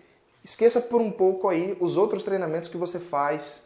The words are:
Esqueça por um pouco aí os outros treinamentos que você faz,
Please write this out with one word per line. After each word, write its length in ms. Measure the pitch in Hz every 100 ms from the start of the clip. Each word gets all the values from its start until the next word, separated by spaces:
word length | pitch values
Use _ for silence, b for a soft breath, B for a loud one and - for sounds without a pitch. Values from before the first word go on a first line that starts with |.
| B B B B
Esqueça 360 | - - 233 240
por 220 | 240 240
um 80 | 220
pouco 400 | - 190 185 202
aí 260 | 170 185 180
os 180 | 175 151
outros 240 | 214 202
treinamentos 460 | 190 190 170 165 170
que 80 | 175
você 220 | 175 175
faz, 640 | 175 143 143 151 - -